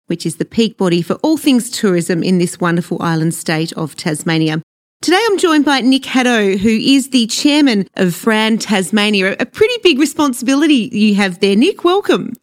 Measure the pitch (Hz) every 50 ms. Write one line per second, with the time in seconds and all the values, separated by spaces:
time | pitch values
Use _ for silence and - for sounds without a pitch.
0 | _ - 175 170 - 170 151 - 170 - - - 233 214 - - 190 180 170 175
1 | 170 - 190 - - 311 320 285 - 302 262 240 - - - - - 202 180 175
2 | 165 - 185 170 - 180 190 175 175 175 - - 180 170 170 175 170 - 180 -
3 | - 170 165 160 160 170 160 - - - 165 156 165 165 - 170 160 139 - -
4 | - 175 156 151 - 175 160 160 160 156 156 160 - _ _ _ _ _ _ -
5 | - 294 349 381 466 453 403 349 370 339 311 302 269 302 277 262 214 262 262 262
6 | - - - 262 247 247 240 220 208 196 190 202 185 233 220 220 - - 277 277
7 | 247 - - 254 226 214 - - - 294 285 302 294 269 226 202 180 - - -
8 | 190 180 170 - - 226 214 214 220 220 226 214 - - 214 190 190 - 214 208
9 | 202 214 214 196 185 196 196 - 262 - - - 427 494 494 453 - 359 294 240
10 | 311 - - - 302 285 240 - 233 233 269 277 320 302 302 247 202 - - 208
11 | 214 214 202 196 202 190 175 - - 196 202 208 269 381 453 - - 339 359 403
12 | 392 - - 185 - - - -